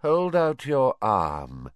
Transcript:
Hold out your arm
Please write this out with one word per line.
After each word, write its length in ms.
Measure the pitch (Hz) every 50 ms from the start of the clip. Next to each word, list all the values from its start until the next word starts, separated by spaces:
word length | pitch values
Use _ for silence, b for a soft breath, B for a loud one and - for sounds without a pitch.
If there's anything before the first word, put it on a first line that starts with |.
Hold 340 | - 151 156 175 180 180 165
out 300 | 175 165 156 156 - -
your 280 | 139 147 139 131 127 - _
arm 680 | - 110 107 95 82 78 73 76 71 64 65 65 64 67 -